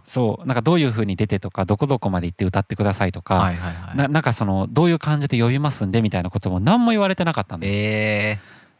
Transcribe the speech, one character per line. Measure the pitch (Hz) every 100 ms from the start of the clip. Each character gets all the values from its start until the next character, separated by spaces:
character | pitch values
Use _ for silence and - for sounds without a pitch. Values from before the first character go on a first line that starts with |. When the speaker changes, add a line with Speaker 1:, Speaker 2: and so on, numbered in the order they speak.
Speaker 1:
そ | - - 117 98
う、 | 135
な |
ん |
か | 123
ど | 113
う | 175
い |
う | 143
風 | 110 104
に |
出 | 90 104
て | 98
と | 98
か、 | -
ど | 90 104
こ | 143
ど | 135
こ | -
ま | 92
で | 85
行 |
っ | -
て |
歌 | 95 98
っ | 98
て |
く | 95
だ | 104
さ | 95 95
い |
と | 90
か、 | - 92
Speaker 2:
は | 95
い | 87
は | 87
い |
は | 85 90
い。 | 131
Speaker 1:
な-、 | 139
な | 151
ん |
か | 143
そ | 123
の、 | 101 95 95
ど | 123
う | 175
い |
う | 165
感 | 151 151
じ | 139
で | 120
呼 | 117
び | 135
ま | 147
す | 135 98
ん |
で | 117
み | 110
た | 95
い |
な | 87
こ | -
と | 101
も | 90
何 | 104 233
も | 233
言 | 220
わ | 196
れ |
て | 190
な | 170
か | 143
っ | 98
た | 85
の。 |
Speaker 2:
え | 98 101 107 107 107 104 107 104 - - - _